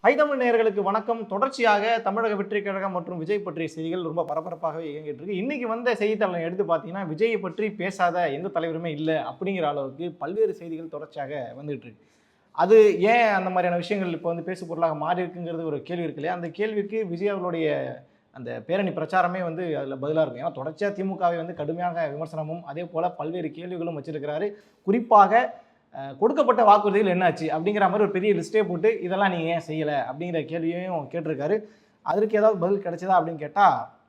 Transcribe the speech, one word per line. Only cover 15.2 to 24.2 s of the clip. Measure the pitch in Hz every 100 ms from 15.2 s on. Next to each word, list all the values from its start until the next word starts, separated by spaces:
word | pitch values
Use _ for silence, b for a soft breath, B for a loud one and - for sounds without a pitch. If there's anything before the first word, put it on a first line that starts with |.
இருக்குங்கிறது | 180 180 170 165
ஒரு | 165 147
கேள்வி | - 175
இருக்கு | 165 135
இல்லையா? | 151
அந்த | 180 170
கேள்விக்கு | 170 214 214 202 220 202
விஜய் | 170 202
அவர்களுடைய | 196 180 165 156 143 131 123 - b b
அந்த | - 120 120 -
பேரணி | 185 190
பிரச்சாரமே | 156 156 185 180 185
வந்து | 175 160 180 143
அதுல | 135
பதிலா | 135 143 156 151
இருக்கும். | 120
ஏன்னா | 160 151
தொடர்ச்சியா | 139 156 202
தி | 196
மு | 190 190
கவை | 180 170
வந்து | 165
கடுமையாக | 160 147 165 180 170 156
விமர்சனமும் | 147 160 156 151 170
அதே | 160 143
போல | 175 165 175
பல்வேறு | 175 151 175 160
கேள்விகளும் | 160 180 180 170 156
வச்சிருக்கிறாரு. | 139 151